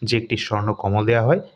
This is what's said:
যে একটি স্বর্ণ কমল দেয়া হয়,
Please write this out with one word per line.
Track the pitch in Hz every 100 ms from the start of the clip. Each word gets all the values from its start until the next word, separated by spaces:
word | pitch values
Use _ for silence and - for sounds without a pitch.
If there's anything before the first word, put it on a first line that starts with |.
যে | 113 117
একটি | - 120
স্বর্ণ | - 104 107
কমল | - 98 104 107
দেয়া | 117
হয়, | 113 185 -